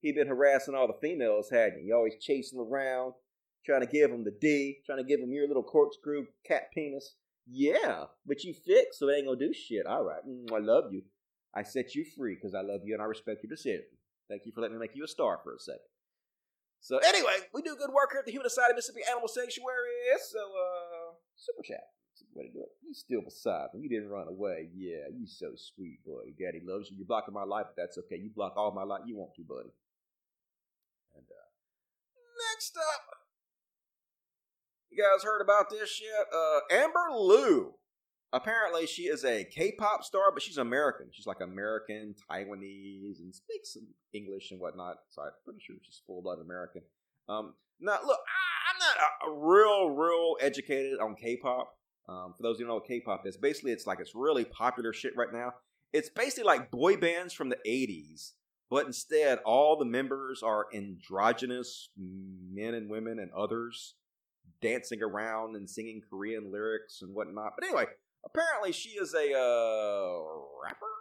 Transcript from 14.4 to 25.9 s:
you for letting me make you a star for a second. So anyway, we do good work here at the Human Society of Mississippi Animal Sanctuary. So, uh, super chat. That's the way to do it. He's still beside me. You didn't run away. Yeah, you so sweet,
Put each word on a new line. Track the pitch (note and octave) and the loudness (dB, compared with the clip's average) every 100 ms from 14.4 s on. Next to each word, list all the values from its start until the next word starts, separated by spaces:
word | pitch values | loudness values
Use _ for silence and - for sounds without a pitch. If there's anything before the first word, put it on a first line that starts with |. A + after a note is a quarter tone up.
you | A2+ | -12
for | A2 | -6
letting | A#2 A2 | -6 -6
me | |
make | A2+ | -10
you | C3+ | -10
a | D3 | -12
star | - C3 E2 | 0 0 0
for | - | -8
a | A#1+ | -14
second. | - B1 _ _ _ _ _ _ _ _ _ _ | -14 -14 _ _ _ _ _ _ _ _ _ _
So | - - | -2 6
anyway, | D#4+ G4 B3 G3 F#3 | 6 6 4 0 -2
we | - | -8
do | E4 D4 | -8 -6
good | C#4+ | 2
work | C4+ C#4 | 4 4
here | C#4 | 0
at | B3+ | -4
the | |
Human | A#3+ B3 | -4 -4
Society | B3+ A#3+ | 4 4
of | A#3+ | 4
Mississippi | B3+ A#3 A3 | -2 -6 -4
Animal | B3 A#3 | -2 -4
Sanctuary. | B3 A#3+ B3 B3+ B3+ A#3+ A#3+ B3 C#4 | -6 -6 -8 -6 -4 -4 -2 4 4
So, | - A3 | 2 -10
uh, | G3+ F#3+ F3+ F3+ F3 E3+ E3+ E3+ _ _ | -6 -4 -2 -4 -8 -12 -14 -16 _ _
super | - A#4 | -8 -8
chat. | - - - _ _ | -8 -12 -12 _ _
That's | _ _ | _ _
the | - | -14
way | B1+ | -12
to | |
do | - | -12
it. | - _ | -14 _
He's | E4 C#4+ | -18 -16
still | - A#2+ | -6 -6
beside | - - A#2 E2+ C#2 | -6 -8 -4 -4 -6
me. | G2+ | -10
You | C#3+ | -6
didn't | A2+ G#2 | -6 -6
run | G2+ D#2+ | -10 -10
away. | F#2 G2+ E2 E2 | -6 -6 -6 -10
Yeah, | F2+ F#2 E2 C#2+ | -12 -10 -10 -12
you | B2 G#2+ | -12 -14
so | - E2+ | -12 -14
sweet, | A#1+ - _ F2+ | -14 -20 _ -16